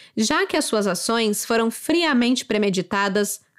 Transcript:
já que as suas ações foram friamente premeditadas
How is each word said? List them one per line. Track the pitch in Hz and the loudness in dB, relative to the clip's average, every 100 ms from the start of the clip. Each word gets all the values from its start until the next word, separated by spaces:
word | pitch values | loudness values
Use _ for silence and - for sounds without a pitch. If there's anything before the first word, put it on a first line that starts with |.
| - | -12
já | - 220 311 | -4 0 0
que | 381 320 | 0 0
as | 294 | 0
suas | 220 202 | 0 0
ações | 180 - 233 220 208 | -2 0 0 0 -2
foram | - 226 226 | 0 0 0
friamente | - - 330 330 254 240 254 | -2 -2 0 2 2 2 0
premeditadas | - 208 208 185 180 202 202 196 202 - _ | 0 0 0 0 -2 -2 0 0 -2 -6 _